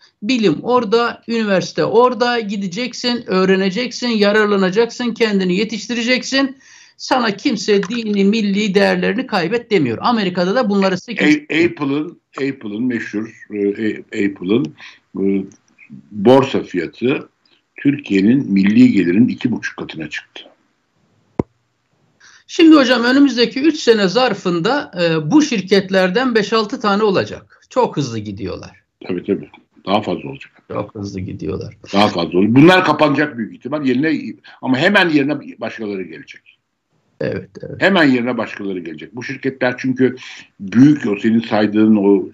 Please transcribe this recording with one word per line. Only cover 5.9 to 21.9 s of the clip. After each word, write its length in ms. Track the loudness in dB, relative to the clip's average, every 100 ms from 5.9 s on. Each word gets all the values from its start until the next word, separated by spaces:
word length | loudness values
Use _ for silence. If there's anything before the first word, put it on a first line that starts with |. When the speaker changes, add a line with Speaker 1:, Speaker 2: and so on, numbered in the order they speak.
| -4 0 -2 0 -2 -2 -6 _ -20 _ -12
Speaker 1:
Sana 400 | -2 0 0 -2
kimse 460 | -2 -2 0 0
dini, 420 | 0 -6 -2 2 2
milli 500 | 2 0 0 2 2
değerlerini 520 | 2 2 0 -2 -2
kaybet 440 | -2 -2 -4 0
demiyor. 260 | 0 0 -2
Amerika'da 540 | -2 0 -2 -2 -2 0
da 140 | 0
bunları 280 | 0 0 -2
sekiz- 400 | -8 -2 2 0
Speaker 2:
A-, 280 | 0 -2 -2
Apple'ın, 560 | -2 -4 -4 -6 -12 _ -6
Apple'ın 460 | -6 -6 -8 -4
meşhur, 600 | -4 -4 -6 -8 -8 -14 -10
e, 140 | -2 -2
A-, 320 | 0 -4 -6
Apple'ın, 760 | -8 -4 -4 -4 -2 -2 -2 -10 -20 -20 _ -4
e, 260 | -2 -2 -6 -16 _ _ -20 -20 -16
borsa 520 | 0 6 6 4 -4
fiyatı 640 | -4 -6 -6 -4 -4 -4 -8 _ _ _ _ -4
Türkiye'nin 760 | -2 -2 -2 2 4 2 2
milli 400 | 2 4 6 6
gelirinin 360 | 6 2 2 2
iki 240 | 0 -4
buçuk 260 | -4 -8 -12
katına 320 | -12 -12 -12
çıktı. 340 | -14 -16 -20 -20 _ _ _ _ _ _ _ _ -8 -8 _ _ _ _